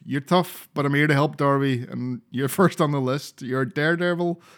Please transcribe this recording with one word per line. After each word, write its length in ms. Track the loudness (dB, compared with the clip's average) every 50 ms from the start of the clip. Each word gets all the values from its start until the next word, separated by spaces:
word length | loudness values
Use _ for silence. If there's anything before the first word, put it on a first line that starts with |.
| -10
You're 160 | -6 -6 -6
tough, 480 | 0 2 2 2 2 0 -6 -16 -18 -8 -4
but 100 | -2 0
I'm 80 | 2 2
here 120 | 4 4
to 80 | 4 4
help 220 | 2 2 0 0
Darby, 500 | 0 0 2 2 2 2 0 -2 -2 -4 -6
and 320 | -8 -8 -6 -6 -8 -8 -10 _
you're 180 | -4 -4 -2 0
<laughs> 0 |
first 320 | 2 4 4 4 4 2
on 100 | 0 0
the 100 | 0 0
list. 400 | 0 0 -2 -4 -6 -10 -14 -12
You're 200 | -8 -4 -2 -2
a 60 | -2 -2
daredevil, 720 | -2 0 0 0 0 0 0 0 0 0 -2 -4 -4 -6 -10 -20 -20